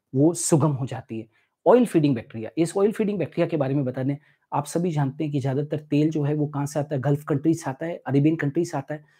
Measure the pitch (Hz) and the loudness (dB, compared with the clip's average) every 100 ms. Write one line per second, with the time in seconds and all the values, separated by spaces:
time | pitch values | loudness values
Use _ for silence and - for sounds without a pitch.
0 | _ 131 156 170 - 160 156 131 127 120 | _ 2 2 2 2 2 2 0 -6 -8
1 | - 113 113 _ _ _ 160 240 233 175 | -10 -12 -12 _ _ _ 6 6 6 4
2 | 147 117 - 113 110 - 170 196 202 - | 4 0 -4 -10 -6 -2 -2 2 0 2
3 | 208 202 151 - 165 165 135 143 127 127 | -2 -2 -4 -2 0 0 0 0 -2 -2
4 | 131 143 _ _ - 143 147 165 180 151 | -4 -4 _ _ -6 -6 -2 -2 -2 0
5 | 139 - 156 143 131 135 151 151 - 147 | -2 -2 -4 -2 -2 -2 -4 -6 -2 2
6 | 156 156 143 151 147 147 143 151 143 139 | 2 0 -2 0 -2 -4 -4 -4 -4 -2
7 | 143 143 - 139 160 160 139 131 165 175 | 0 -2 -2 0 0 0 -4 -8 -8 -8
8 | - 139 147 160 143 170 170 147 - 151 | -2 2 2 2 -2 -2 -2 -4 -8 -12
9 | _ | _